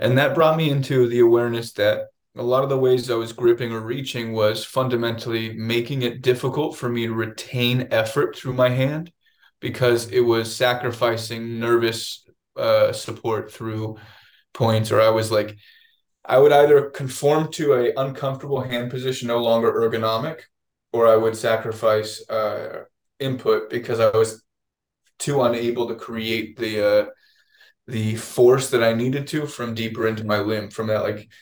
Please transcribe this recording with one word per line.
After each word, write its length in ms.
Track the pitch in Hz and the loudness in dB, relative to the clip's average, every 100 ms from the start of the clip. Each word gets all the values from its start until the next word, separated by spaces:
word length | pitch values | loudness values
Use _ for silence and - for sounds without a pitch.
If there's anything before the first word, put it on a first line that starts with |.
And 180 | - 127 | 2 2
that 160 | 143 | 2
brought 220 | 151 160 160 | 4 2 2
me 140 | 156 | 0
into 380 | 139 135 131 120 | 0 0 2 4
the 120 | 120 | 6
awareness 520 | 117 120 120 113 113 | 6 6 2 -2 -6
that 320 | - 104 107 - _ _ - | 0 0 0 -4 _ _ -8
a 60 | |
lot 220 | 120 127 | -2 0
of 40 | 139 | 0
the 100 | 135 | 2
ways 300 | 131 127 123 | 4 2 0
I 40 | |
was 180 | 113 113 | -4 -4
gripping 400 | - 120 117 117 | 0 2 2 0
or 80 | 113 | -6
reaching 520 | 113 139 131 123 113 | -6 -8 -6 -8 -6
was 320 | 110 107 110 | 0 0 0
fundamentally 880 | - 131 123 120 117 110 120 113 110 | -4 -4 0 0 -2 -4 -4 -4 -4
making 480 | 110 113 117 120 139 | -6 -2 -2 -2 -4
it 180 | 120 123 | -4 -2
difficult 560 | 127 123 135 147 160 - | 0 0 -2 -2 -4 -4
for 120 | 123 | -6
me 180 | 120 113 | -4 -4
to 80 | |
retain 760 | 110 110 - - 123 120 127 123 | -4 -6 -8 -8 -2 0 0 0
effort 440 | 117 110 143 143 - | -2 0 -2 -4 -4
through 180 | 135 | -6
my 160 | 127 123 | 0 2
hand 420 | 123 135 156 175 _ _ _ _ _ | 2 0 -2 -8 _ _ _ _ _
because 480 | 127 123 123 117 - | -10 0 2 2 0
it 100 | 123 | 2
was 340 | 120 117 113 | 2 2 -2
sacrificing 1080 | - 123 123 123 - 120 110 - 113 113 113 | 0 0 0 -4 -2 -2 -2 -6 -8 -8 -4
nervous, 640 | 117 120 117 113 - - _ _ _ - | 0 2 2 -2 -8 -14 _ _ _ -4
uh, 360 | 113 110 107 | 2 4 4
support 600 | - - 110 113 110 - | 0 -10 -10 -4 -4 -6
through 460 | - 113 110 110 - - - _ _ _ | -10 -8 -6 -8 -10 -18 -20 _ _ _
points, 360 | - 113 110 110 | -2 0 2 2
or 100 | 110 | 4
I 80 | 110 | 4
was 200 | 110 107 | 4 2
like, 260 | 107 104 - _ _ _ _ _ _ | 0 -2 -6 _ _ _ _ _ _
I 140 | - 127 | 0 4
would 140 | 110 | 6
either 360 | 143 147 147 139 | 8 8 6 4
conform 600 | - 135 - 143 156 156 | -6 -10 -2 0 2 0
to 220 | - 147 | -2 2
a 180 | 127 120 123 | 2 2 -2
uncomfortable 680 | 135 131 135 131 139 131 | -4 -4 -6 -6 -4 -4
hand 280 | 123 120 123 | -4 -6 -6
position, 380 | 131 131 127 120 | -6 -6 -4 -2
no 100 | 120 | 0
longer 340 | 117 117 113 | 2 2 2
ergonomic, 680 | 107 113 113 110 113 160 - - _ _ _ _ | 2 0 0 -2 -2 -4 -8 -16 _ _ _ _
or 140 | 120 113 | 2 6
I 80 | 110 | 6
would 200 | 113 110 | 4 0
sacrifice, 920 | 117 113 117 104 113 107 107 - - | -2 -2 -4 -2 2 2 0 -10 -6
uh, 540 | 113 107 104 - - - _ _ - | -4 -2 -4 -8 -12 -16 _ _ -8
input 520 | 135 127 113 107 - | -6 -2 0 0 0
because 280 | 120 117 113 | -6 -4 2
I 120 | 110 110 | 4 4
was 260 | 110 - _ _ _ _ _ _ _ - | 2 -2 _ _ _ _ _ _ _ -10
too 220 | - 143 | -2 0
unable 460 | 123 120 120 120 113 | 2 0 -2 -2 -4
to 60 | |
create 640 | 113 - 113 110 110 107 - | -6 -10 -8 -4 -4 -6 -8
the, 280 | 110 107 104 | -6 0 2
uh, 200 | 104 104 - _ _ _ _ _ _ - | 2 2 -6 _ _ _ _ _ _ -8
the 300 | 113 110 110 | -4 -2 -4
force 540 | - - 123 131 - | -4 4 6 6 2
that 120 | 123 | 0
I 80 | 113 | 2
needed 340 | 113 127 139 139 | 2 0 -4 -4
to 180 | 151 147 | -6 -6
from 280 | - 117 | -8 -8
deeper 320 | 113 110 110 110 | -6 -6 -2 -2
into 180 | 107 | -2
my 160 | 107 104 | -2 -2
limb, 280 | 104 110 92 | -2 -4 -6
from 180 | - 110 | -6 -2
that, 140 | 107 | -2
like, 280 | 104 107 - _ | -2 -6 -12 _